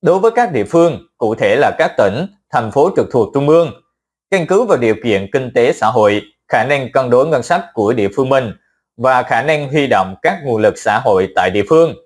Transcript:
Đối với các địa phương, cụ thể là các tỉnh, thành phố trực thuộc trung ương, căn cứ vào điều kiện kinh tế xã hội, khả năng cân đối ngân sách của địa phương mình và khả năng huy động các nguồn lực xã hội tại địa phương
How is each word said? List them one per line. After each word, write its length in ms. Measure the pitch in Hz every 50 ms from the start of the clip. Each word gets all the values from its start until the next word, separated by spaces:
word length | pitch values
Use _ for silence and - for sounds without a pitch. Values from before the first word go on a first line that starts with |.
Đối 180 | - 165 175 190
với 120 | 185 226
các 200 | 226 240 240 214
địa 120 | 160 120 101
phương, 440 | - - 170 170 170 139 98 - _ _
cụ 180 | _ 123 107 110
thể 200 | - 117 101 104
là 160 | 131 143 107 -
các 140 | - 160 - -
tỉnh, 300 | - 113 98 98 127 180 196 _ _ _ _
thành 220 | - 131 113 110
phố 200 | - 139 147 185 190
trực 120 | 139 110 -
thuộc 180 | - 127 107 95 -
trung 160 | 135 143 143
ương, 220 | 156 170 170 143 - _ _ _ _ _ _ _ _ _ _ _
căn 160 | 190 190 165
cứ 160 | - 185 202 254
vào 140 | 208 185
điều 180 | 131 120 113 107 101 -
kiện 280 | 120 104 98 98 98
kinh 200 | - - 131 123 120
tế 200 | 127 120 131 170
xã 140 | - -
hội, 340 | 110 110 117 107 101 104 104 - - _ _ _
khả 160 | _ - 120 113
năng 280 | 131 143 139 131 117
cân 180 | - 139 131 123
đối 180 | 120 123 139
ngân 160 | 160 156 131 117
sách 220 | - 175 185 190 - _
của 200 | 117 104 - -
địa 140 | 117 101 98 -
phương 140 | - 135 131
mình 240 | 135 135 127 107 90 _ _ _ _ _ _ _ _
và 260 | - 117 127 131 127 123
khả 180 | - 135 117
năng 300 | 120 151 156 151 143 135
huy 160 | 139 156 143
động 280 | 127 117 98 95 92 95 -
các 180 | - 160 190 190 147
nguồn 180 | 139 117 107
lực 160 | 107 107 92
xã 220 | - - 113 104 107 -
hội 240 | 117 101 95 95 - -
tại 140 | 101 92 95 92
địa 100 | 104 101 -
phương 260 | 160 160 170 160 113 - _